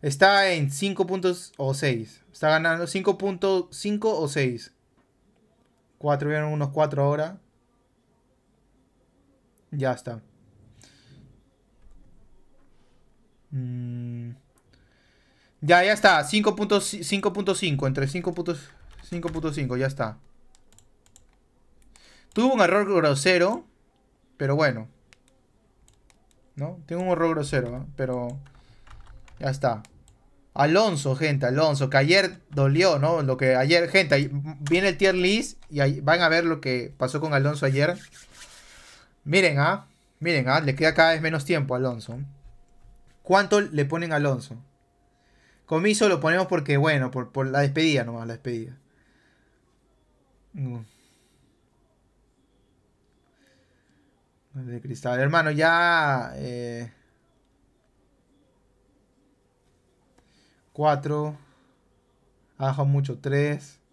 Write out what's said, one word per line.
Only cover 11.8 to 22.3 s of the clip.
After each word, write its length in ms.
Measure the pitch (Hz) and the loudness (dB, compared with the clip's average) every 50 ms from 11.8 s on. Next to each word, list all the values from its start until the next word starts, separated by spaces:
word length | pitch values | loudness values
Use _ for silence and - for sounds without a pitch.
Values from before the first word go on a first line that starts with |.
| - - - - - - - - - _ - - - _ _ _ _ _ _ _ _ _ _ _ _ _ _ _ _ _ _ _ _ _ | -20 -20 -20 -20 -20 -20 -20 -20 -20 _ -20 -20 -20 _ _ _ _ _ _ _ _ _ _ _ _ _ _ _ _ _ _ _ _ _
Mm. 800 | 147 135 127 123 123 123 123 120 120 120 120 120 120 120 120 120 120 - _ _ _ _ _ _ _ _ _ _ _ _ _ _ _ _ _ _ _ _ _ _ _ _ | -8 -8 -8 -6 -8 -8 -8 -8 -8 -10 -10 -10 -10 -10 -12 -14 -14 -18 _ _ _ _ _ _ _ _ _ _ _ _ _ _ _ _ _ _ _ _ _ _ _ _
Ya, 220 | - 147 175 175 180 | 2 4 6 6 6
ya 100 | 196 214 | 4 0
está. 300 | 208 - 208 180 156 143 | 4 6 6 6 6 2
Cinco 320 | 139 - 214 208 214 208 | 2 0 2 2 2 0
puntos, 300 | 208 208 196 208 202 196 - - 208 165 | -2 -2 0 0 0 0 -2 -8 -8 -6
cinco 300 | - - 196 196 208 180 | -4 -4 -2 -2 -2 -4
punto 220 | 202 202 196 190 | -2 -2 -2 -2
cinco. 320 | 180 - 175 147 135 143 135 | -2 -2 -2 -2 -2 -2 -2
Entre 200 | 131 139 139 135 | -2 -2 -4 -4
cinco 260 | 139 180 170 185 170 | -4 -4 -6 -6 -6
puntos, 260 | - 165 170 170 143 - - - - - - - - - | -6 -6 -6 -6 -8 -8 -20 -20 -20 -20 -20 -20 -20 -16
cinco 260 | - - 175 165 170 | -12 -10 -8 -8 -6
punto 240 | 160 160 156 160 147 | -8 -4 -6 -6 -4
cinco. 240 | 151 143 127 123 123 | -4 -6 -4 -4 -2
Ya 100 | 131 135 | -4 -4
está. 300 | 135 - 123 110 110 - - - - _ - - _ _ _ _ - - _ _ _ _ _ _ _ - _ _ _ _ _ _ _ _ _ _ _ _ - - - - _ - - _ _ _ | -4 -4 -6 -8 -8 -12 -20 -20 -20 _ -20 -20 _ _ _ _ -20 -20 _ _ _ _ _ _ _ -20 _ _ _ _ _ _ _ _ _ _ _ _ -20 -20 -20 -20 _ -20 -20 _ _ _